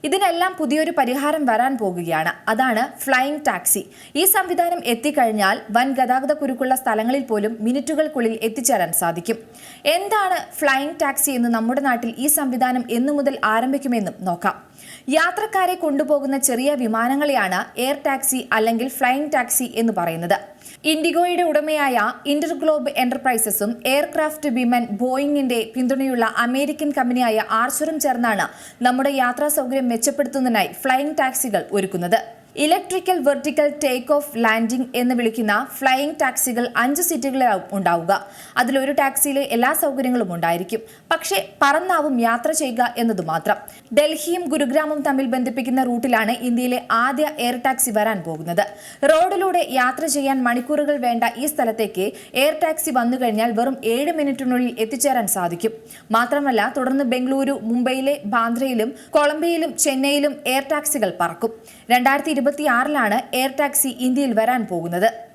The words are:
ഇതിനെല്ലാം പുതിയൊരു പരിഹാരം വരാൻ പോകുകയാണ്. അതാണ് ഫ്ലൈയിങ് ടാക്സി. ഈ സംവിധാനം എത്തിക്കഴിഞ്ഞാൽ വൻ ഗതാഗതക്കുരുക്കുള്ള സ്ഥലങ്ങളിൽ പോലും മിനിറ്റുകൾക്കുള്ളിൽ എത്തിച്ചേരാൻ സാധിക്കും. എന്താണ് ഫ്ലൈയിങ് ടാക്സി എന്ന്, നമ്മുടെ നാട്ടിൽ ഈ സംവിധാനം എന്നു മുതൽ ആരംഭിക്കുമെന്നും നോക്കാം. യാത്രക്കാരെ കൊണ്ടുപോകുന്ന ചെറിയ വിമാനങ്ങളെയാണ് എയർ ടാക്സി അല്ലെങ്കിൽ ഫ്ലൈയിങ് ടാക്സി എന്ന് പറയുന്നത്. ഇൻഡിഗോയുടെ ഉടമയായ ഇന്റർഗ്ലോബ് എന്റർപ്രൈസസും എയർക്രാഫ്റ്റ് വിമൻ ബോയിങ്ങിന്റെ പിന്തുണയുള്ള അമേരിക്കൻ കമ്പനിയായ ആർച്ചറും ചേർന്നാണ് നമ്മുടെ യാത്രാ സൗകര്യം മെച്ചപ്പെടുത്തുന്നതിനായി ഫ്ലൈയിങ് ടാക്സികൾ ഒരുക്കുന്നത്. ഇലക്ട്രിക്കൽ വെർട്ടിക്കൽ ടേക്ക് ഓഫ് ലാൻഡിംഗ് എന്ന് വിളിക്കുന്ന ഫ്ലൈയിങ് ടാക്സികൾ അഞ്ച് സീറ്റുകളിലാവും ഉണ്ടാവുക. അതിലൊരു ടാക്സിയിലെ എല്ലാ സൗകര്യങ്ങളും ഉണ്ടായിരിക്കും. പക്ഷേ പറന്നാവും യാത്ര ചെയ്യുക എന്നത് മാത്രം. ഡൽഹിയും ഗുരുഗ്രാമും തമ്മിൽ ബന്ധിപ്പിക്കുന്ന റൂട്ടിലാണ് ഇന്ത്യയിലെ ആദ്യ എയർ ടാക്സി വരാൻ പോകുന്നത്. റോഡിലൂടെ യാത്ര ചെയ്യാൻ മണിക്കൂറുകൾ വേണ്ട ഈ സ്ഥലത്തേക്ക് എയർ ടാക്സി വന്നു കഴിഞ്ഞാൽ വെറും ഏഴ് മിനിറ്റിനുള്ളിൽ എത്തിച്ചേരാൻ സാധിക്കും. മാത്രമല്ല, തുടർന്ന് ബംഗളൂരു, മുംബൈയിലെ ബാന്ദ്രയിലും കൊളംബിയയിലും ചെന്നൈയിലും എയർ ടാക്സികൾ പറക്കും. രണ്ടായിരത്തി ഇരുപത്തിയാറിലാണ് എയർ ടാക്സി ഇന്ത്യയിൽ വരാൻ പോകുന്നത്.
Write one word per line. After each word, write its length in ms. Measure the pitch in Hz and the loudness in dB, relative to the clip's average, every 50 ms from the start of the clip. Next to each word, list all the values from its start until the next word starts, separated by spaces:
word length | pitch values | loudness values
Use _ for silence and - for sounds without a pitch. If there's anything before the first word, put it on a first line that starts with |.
| - | 0
ഇതിനെല്ലാം 440 | 302 320 392 403 359 330 339 359 370 359 359 | 0 2 2 2 2 2 2 0 0 0 -2
പുതിയൊരു 320 | 320 240 294 311 320 330 339 | -2 0 2 2 0 2 2
പരിഹാരം 460 | 311 262 233 254 285 277 294 311 320 294 247 | 0 2 2 0 0 0 0 0 2 2 2
വരാൻ 240 | 220 214 247 269 269 233 | 2 2 2 0 0 0
പോകുകയാണ്. 500 | 214 190 180 175 170 170 160 156 160 170 - - - - | -2 -2 -2 -2 -2 -2 0 0 0 -2 -4 -4 -2 -2
അതാണ് 320 | 220 214 262 254 226 214 240 - - - - | 0 2 2 2 2 0 0 -2 -6 -8 0
ഫ്ലൈയിങ് 380 | 269 262 254 262 285 302 294 294 | 2 2 2 2 0 -2 -2 0
ടാക്സി. 340 | 285 202 175 - - - - - - - - - - - | -2 -2 0 0 0 0 -2 -2 -8 -18 -20 -20 -6 0
ഈ 80 | 285 349 392 392 | 2 2 4 4
സംവിധാനം 480 | 403 381 359 359 359 339 349 349 311 - 240 | 2 2 2 0 0 2 0 0 -2 0 -2
എത്തിക്കഴിഞ്ഞാൽ 680 | 233 233 240 294 294 294 247 220 220 214 196 190 214 - - - 202 | -2 0 0 0 2 2 2 2 2 2 2 2 2 0 -4 0 0
വൻ 120 | 233 254 269 269 262 | 2 2 2 2 0
ഗതാഗതക്കുരുക്കുള്ള 760 | 254 226 247 262 269 277 294 294 294 269 262 254 269 254 262 254 | 2 2 2 0 2 0 -2 0 0 -4 -2 -2 0 0 0 0
സ്ഥലങ്ങളിൽ 420 | 262 247 220 214 220 240 262 277 262 - | 0 0 0 0 0 0 0 -2 -2 -2
പോലും 240 | 220 208 202 220 233 226 214 | -2 0 0 -2 -4 -2 -2
മിനിറ്റുകൾക്കുള്ളിൽ 720 | 233 254 269 240 311 311 277 311 302 302 262 233 226 226 220 214 | 0 0 0 -2 -2 0 0 0 0 0 0 0 0 0 0 -4
എത്തിച്ചേരാൻ 440 | 226 220 285 233 - 247 196 175 170 160 - | -4 -4 -2 0 0 2 2 0 0 -2 -2
സാധിക്കും. 360 | 180 170 165 170 170 - 226 226 - - - - - - - - - 294 320 | -2 -2 -2 -2 -4 -4 -4 -4 -6 -20 -20 -20 -20 -20 -20 -4 0 0 2
എന്താണ് 420 | 359 392 403 440 427 392 370 370 311 - - - - | 2 0 0 0 0 2 2 0 -2 -4 -8 -6 -2
ഫ്ലൈയിങ് 380 | 311 277 269 269 277 302 339 330 | 0 2 2 2 0 -4 -4 -2
ടാക്സി 300 | 330 277 269 - - 294 262 | -2 -2 0 -2 -2 0 0
എന്ന്, 120 | 247 233 240 233 | 0 2 2 2
നമ്മുടെ 240 | 233 226 226 254 285 277 | 0 0 0 0 0 2
നാട്ടിൽ 260 | 269 247 233 240 233 226 | 0 0 0 -2 -6 -6
ഈ 100 | 214 262 294 294 | -2 0 0 0
സംവിധാനം 480 | 320 285 262 247 233 254 254 247 254 240 240 233 | 0 0 -2 0 0 0 0 0 -2 -2 -2 -2
എന്നു 160 | 240 254 285 294 | 0 0 0 0
മുതൽ 200 | 285 269 277 269 - - 214 220 | 0 0 -2 -2 0 0 0 2
ആരംഭിക്കുമെന്നും 600 | 226 240 262 269 285 - 262 240 226 196 170 - - 185 185 | 2 0 0 -2 -2 -2 -2 -2 0 -2 -4 -6 -6 -4 -4
നോക്കാം. 260 | 170 165 - 196 - - - - - - - - - - - - 277 | -4 0 -2 -2 -2 -4 -14 -20 -20 -20 -20 -20 -20 -14 -6 0 2
യാത്രക്കാരെ 580 | 311 330 359 359 392 427 440 403 381 370 359 370 359 339 | 2 2 2 0 -2 -4 -2 0 2 2 2 0 0 -2
കൊണ്ടുപോകുന്ന 540 | 302 277 277 302 254 302 285 269 269 277 269 277 | 0 0 0 2 2 0 0 0 -2 -2 0 0
ചെറിയ 220 | - 247 233 262 285 294 247 247 | 0 0 2 0 0 0 0 -2
വിമാനങ്ങളെയാണ് 960 | 220 220 226 233 247 269 277 294 294 269 240 202 185 185 180 175 - - - 240 | -2 0 0 0 0 0 0 0 2 2 2 2 0 0 -2 -2 -4 -6 -4 -2
എയർ 120 | 262 285 277 - | -2 -2 -2 -2
ടാക്സി 320 | 302 269 254 262 - 262 254 - - 226 | -4 -2 -2 -2 -4 -4 -4 -2 0 0
അല്ലെങ്കിൽ 300 | 220 220 233 226 220 247 269 254 | 2 2 2 0 0 -2 -4 -2
ഫ്ലൈയിങ് 360 | - 262 247 254 277 302 285 311 | 0 0 0 0 0 -2 0 0
ടാക്സി 320 | 262 247 240 - - 254 - - - | -2 0 0 -2 -4 -4 -4 -2 0
എന്ന് 120 | 233 226 208 185 | 0 0 0 0
പറയുന്നത്. 380 | 170 170 165 165 170 175 196 - - - - - - - - - - 311 | -2 -2 -2 -4 0 0 0 0 -2 -12 -20 -20 -20 -20 -20 -4 0 0
ഇൻഡിഗോയുടെ 520 | 311 320 320 339 320 339 349 359 349 349 359 320 | 0 2 0 0 2 2 2 2 2 2 0 2
ഉടമയായ 480 | 294 302 294 311 311 302 285 269 247 226 208 233 254 - - 285 285 | 2 0 0 0 0 0 0 0 2 2 0 0 -2 -6 -4 -2 0
ഇന്റർഗ്ലോബ് 560 | 294 339 311 330 269 311 311 311 294 247 277 - 240 254 | 0 0 -2 -2 0 0 0 0 2 -2 -2 -2 0 0
എന്റർപ്രൈസസും 680 | 247 247 254 - 262 240 226 220 220 196 - 202 214 233 - - 254 262 | 0 -2 -2 0 0 0 0 -2 -2 -2 -2 -2 -4 -4 -2 0 0 2
എയർക്രാഫ്റ്റ് 560 | 285 302 294 - - 311 302 302 302 - 294 233 | 2 0 0 -2 -2 -2 -2 -4 -4 -2 -2 0
വിമൻ 260 | 254 247 240 247 240 233 233 208 196 | 2 2 2 2 2 0 -2 -4 -2
ബോയിങ്ങിന്റെ 580 | 247 254 254 269 285 285 294 285 269 247 247 233 220 220 - | -2 0 0 0 0 0 0 0 0 0 0 -2 -2 -4 -2
പിന്തുണയുള്ള 500 | 254 254 240 269 262 269 269 254 240 226 214 - - 240 | -2 0 0 0 0 0 0 2 2 0 0 2 0 0
അമേരിക്കൻ 460 | 240 254 269 285 294 294 302 311 294 285 | 0 0 0 0 -2 -2 -2 -2 -2 0
കമ്പനിയായ 460 | 294 254 240 247 247 247 233 220 220 - - 220 220 | 0 0 0 2 2 2 2 2 0 0 0 0 0
ആർച്ചറും 380 | 240 262 277 - 302 320 320 294 - | 0 0 0 -2 -2 -2 -2 0 0
ചേർന്നാണ് 420 | 277 247 233 240 233 214 190 156 - - - - - - - 233 | 0 0 2 2 2 2 0 -2 -4 -6 -16 -20 -20 -8 0 0
നമ്മുടെ 260 | 247 247 254 269 285 277 269 247 | 2 2 2 0 0 2 2 0
യാത്രാ 240 | 240 247 - 294 302 294 | 0 0 0 0 0 0
സൗകര്യം 320 | 311 262 247 262 269 254 247 233 | 0 0 0 0 0 0 0 0
മെച്ചപ്പെടുത്തുന്നതിനായി 760 | 226 - 285 277 294 294 - - 277 254 247 226 214 185 214 - - | 0 0 -2 0 0 -2 -2 0 0 0 2 2 2 0 0 -4 -4
ഫ്ലൈയിങ് 360 | - 269 254 262 285 302 311 330 | 0 0 2 2 0 -2 0 0
ടാക്സികൾ 440 | 277 262 254 - - 247 196 175 - - 190 | 0 0 0 -2 -2 0 -2 -2 -2 0 0
ഒരുക്കുന്നത്. 420 | 202 185 190 196 175 175 175 208 - - - - - - - - - 285 | 0 0 0 -2 -2 2 2 2 2 2 -4 -18 -20 -20 -14 -2 0 2
ഇലക്ട്രിക്കൽ 540 | 302 349 403 392 - 370 381 359 370 370 339 254 | 2 2 2 2 -2 -4 -2 2 2 0 4 4
വെർട്ടിക്കൽ 420 | 285 285 - 285 302 254 311 294 294 294 294 302 | 2 2 2 -2 -2 0 2 2 2 0 0 0
ടേക്ക് 300 | 269 254 254 247 - 302 | 0 0 -2 0 0 0
ഓഫ് 120 | 294 294 294 - 233 233 | 0 0 -2 -2 2 2
ലാൻഡിംഗ് 420 | 220 220 226 226 214 247 254 262 247 - 240 | 4 4 2 2 0 0 -2 -4 -2 -2 0
എന്ന് 160 | 247 247 254 | 2 2 2
വിളിക്കുന്ന 500 | 240 240 220 226 247 226 208 202 214 262 - - | 2 0 0 0 0 0 2 0 0 0 -4 -8
ഫ്ലൈയിങ് 380 | - 269 262 262 262 285 302 311 - | 0 2 2 2 2 0 -4 -2 0
ടാക്സികൾ 420 | 294 262 247 - - 262 233 240 240 240 240 - 233 | -2 0 0 -2 -4 -2 -2 -2 -4 -2 0 0 0
അഞ്ച് 200 | 262 294 311 349 | 2 0 0 0
സീറ്റുകളിലാവും 560 | 349 339 240 254 277 254 262 254 240 202 185 185 - 196 | -2 -2 -2 -2 -2 0 2 2 2 2 0 -2 -4 -4
ഉണ്ടാവുക. 360 | 196 180 175 170 170 165 170 196 185 - - - - - - - - | 0 2 2 2 2 2 0 0 0 -2 -10 -18 -20 -20 -4 0 0
അതിലൊരു 320 | 247 233 269 269 262 269 285 302 | 2 2 2 0 0 2 2 2
ടാക്സിയിലെ 420 | 285 269 269 - - 294 269 277 277 - 233 | 2 2 0 0 -2 0 0 -2 0 0 0
എല്ലാ 160 | 233 240 262 320 320 | 2 2 2 2 2
സൗകര്യങ്ങളും 480 | 339 294 269 269 262 254 247 240 220 180 175 | 0 -2 0 0 0 0 0 0 0 -2 -2
ഉണ്ടായിരിക്കും. 460 | 170 170 165 170 170 185 180 220 220 - - - - - - | -2 0 0 0 0 -2 -4 -6 -8 -8 -12 -20 -20 -2 -2
പക്ഷേ 260 | 330 320 - - 392 381 - - - - | -2 -2 0 -2 -2 -2 -4 -6 -2 2
പറന്നാവും 540 | 302 277 294 320 349 370 349 320 294 302 269 240 233 | 4 4 4 2 2 2 0 0 2 2 2 2 2
യാത്ര 240 | 226 233 240 240 311 | 2 0 0 0 -2
ചെയ്യുക 420 | 320 311 311 262 226 233 240 233 240 240 | 0 0 -2 -2 0 0 0 0 0 0
എന്നത് 200 | 233 233 214 180 165 156 | 0 0 0 0 -2 -2
മാത്രം. 260 | 160 165 - - 202 - - - - - - - 226 | -4 -2 0 0 -2 -2 -4 -18 -20 -20 -14 0 2
ഡൽഹിയും 480 | 254 302 311 320 302 - 339 339 359 349 262 302 | 2 4 4 0 -4 -2 -4 -2 -2 -2 -2 0
ഗുരുഗ്രാമും 480 | 302 285 240 262 302 311 302 302 294 277 | 0 0 2 2 0 0 0 -2 -2 0
തമ്മിൽ 200 | 302 262 262 269 240 254 | 0 0 0 0 0 0
ബന്ധിപ്പിക്കുന്ന 500 | 254 247 262 233 262 240 262 247 262 262 247 | 0 -2 -2 -2 -4 -2 0 0 0 0 0
റൂട്ടിലാണ് 460 | 240 233 214 254 240 220 220 214 247 - 247 | 0 -2 0 2 2 2 2 0 -2 -2 -2
ഇന്ത്യയിലെ 320 | 247 240 240 247 247 247 247 247 - | 0 0 0 0 0 -2 -2 -2 0
ആദ്യ 360 | 220 226 240 262 277 254 302 294 302 - 240 | 0 2 2 0 2 0 -2 -2 -2 -2 -2
എയർ 140 | 240 247 240 240 | -2 -2 0 -2
ടാക്സി 280 | 269 262 254 - 254 208 | -2 0 0 -2 0 0
വരാൻ 260 | 214 214 226 220 190 160 | 0 2 2 0 -4 -6
പോകുന്നത്. 360 | 165 160 156 160 170 170 165 - - - - - - - - - 285 | -8 -8 -8 -6 -2 0 0 0 0 -4 -16 -18 -20 -6 2 4 4
റോഡിലൂടെ 500 | 320 320 349 381 392 349 381 381 349 349 302 - 254 262 | 6 6 4 2 2 0 0 2 2 0 0 0 0 2
യാത്ര 240 | 247 247 254 - 311 320 269 | 2 0 0 -2 -4 -2 -2
ചെയ്യാൻ 280 | 285 269 277 269 262 247 | 0 0 0 0 0 0
മണിക്കൂറുകൾ 500 | 240 240 254 247 - 302 294 294 285 294 269 247 | 0 0 0 -2 -2 0 0 2 0 0 0 0
വേണ്ട 180 | 240 233 233 233 233 - 233 269 | 0 0 2 0 0 -2 -2 -4
ഈ 20 | 294 285 | -2 0
സ്ഥലത്തേക്ക് 540 | - 233 226 226 226 220 202 - 185 190 226 - - - - - 247 | 0 -2 0 0 -2 -2 -2 -2 -4 -4 -4 -4 -10 -20 -6 0 2
എയർ 160 | 277 311 302 302 349 | 2 2 2 0 0
ടാക്സി 300 | 311 311 320 - 320 247 254 | -2 0 -2 -4 -2 0 0
വന്നു 180 | 233 240 254 254 | 0 0 0 0
കഴിഞ്ഞാൽ 300 | 247 233 214 214 226 240 214 220 | 0 0 2 2 0 0 2 0
വെറും 180 | 240 269 262 - - 220 226 | 0 0 -2 -2 -2 0 0
ഏഴ് 200 | 247 294 311 330 311 | 0 0 0 0 0
മിനിറ്റിനുള്ളിൽ 540 | 294 277 262 269 269 247 247 247 254 240 247 - 226 | 0 -2 -2 -2 -2 0 0 0 0 -2 -2 -2 -4
എത്തിച്ചേരാൻ 440 | 214 262 240 285 277 254 247 214 180 - | -4 -2 0 0 2 2 2 0 -2 -2
സാധിക്കും. 340 | 196 175 170 170 170 - 220 226 - - - - - - - 220 | -2 -2 -4 -4 -2 -4 -4 -4 -6 -18 -20 -20 -20 -6 0 0
മാത്രമല്ല, 560 | 226 240 240 294 285 285 277 247 214 208 233 - | 0 2 2 0 0 0 2 2 2 0 0 -2
തുടർന്ന് 260 | 285 254 262 262 277 285 233 254 | -2 -2 0 0 0 0 0 0
ബംഗളൂരു, 460 | 254 254 254 269 269 269 269 277 - 208 220 | 0 0 0 0 0 0 0 -2 -2 -2 -2
മുംബൈയിലെ 480 | 233 247 247 254 254 262 262 277 294 285 202 | 0 0 0 0 0 0 0 0 -2 -2 -2
ബാന്ദ്രയിലും 680 | 202 226 233 226 233 240 233 269 269 254 220 214 240 - - - - - | -2 0 0 0 0 0 -2 -2 0 0 0 -2 -2 -4 -10 -16 0 2
കൊളംബിയയിലും 600 | 302 294 294 302 320 339 339 339 320 330 311 - - - | 4 4 4 2 0 0 0 0 0 -2 -4 -2 0 0
ചെന്നൈയിലും 500 | 302 269 262 269 277 285 285 285 294 262 - - 247 254 | 0 0 0 0 2 2 2 2 0 -2 -2 -4 -2 0
എയർ 140 | 269 269 277 - | 0 0 -2 -4
ടാക്സികൾ 400 | - 302 - - 247 214 185 - - | -2 -2 -2 -2 0 0 -2 0 -2
പറക്കും. 320 | 175 165 165 - 220 226 - - - - - - - - | -2 -2 -2 -4 -4 -4 -4 -8 -20 -20 -20 -20 0 2
രണ്ടായിരത്തി 380 | 240 247 247 269 277 294 294 330 302 | 2 4 6 4 4 2 0 0 0
ഇരുപത്തിയാറിലാണ് 960 | 277 247 285 285 285 294 269 240 233 262 294 302 277 233 208 196 240 - - - | 2 2 0 0 0 0 2 2 2 2 0 0 0 2 2 0 0 -2 -2 -2
എയർ 180 | 247 262 269 262 285 | 0 0 0 0 0
ടാക്സി 300 | 294 - 277 - - 262 240 - 247 | -2 0 0 0 -2 -2 -2 -2 0
ഇന്ത്യയിൽ 280 | 254 254 269 285 262 220 214 | 0 2 2 2 2 2 2
വരാൻ 220 | 220 233 254 247 214 - | 2 2 0 0 -2 -4
പോകുന്നത്. 380 | 180 170 170 170 170 175 202 226 220 - - - | -4 -6 -4 -4 -2 2 0 0 0 -2 -18 -20